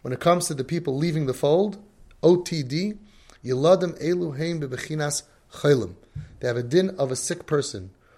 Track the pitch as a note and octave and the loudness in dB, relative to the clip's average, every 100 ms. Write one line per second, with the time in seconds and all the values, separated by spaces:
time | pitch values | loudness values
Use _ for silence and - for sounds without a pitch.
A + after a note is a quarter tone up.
0 | B2+ B2+ E3+ F3 F3 C#3+ B2+ E3+ D3 C3+ | -8 0 2 2 0 -4 -4 -4 -2 -2
1 | E3 D#3+ C3+ B2+ C#3+ E3 G#3 G3+ - _ | 0 0 -2 0 2 4 2 -4 -16 _
2 | - - D#3+ F3 - E3 B2 D#3 G3+ G#3 | -20 2 4 4 2 -6 -4 -4 -4 -6
3 | - - - - A#2 B2+ D#3 F#3 F3 - | -16 -20 -20 -12 -4 2 6 6 2 -4
4 | D#3 F3 E3+ C3+ E3 E3 C#3 B2 - D3+ | -2 -2 -2 -4 -4 -4 -4 -6 -6 -4
5 | D3 - - _ _ - D3 C3+ F2+ - | -2 -4 -8 _ _ 0 4 4 2 -10
6 | _ - - - B2 A#2+ A#2+ E3 F#3+ F#3 | _ -16 -14 -6 -4 -2 0 2 2 0
7 | C3+ C3 - E3+ - D3 - G2+ F#2 - | -4 -4 -6 -6 -2 -2 -2 -8 -14 -18
8 | _ | _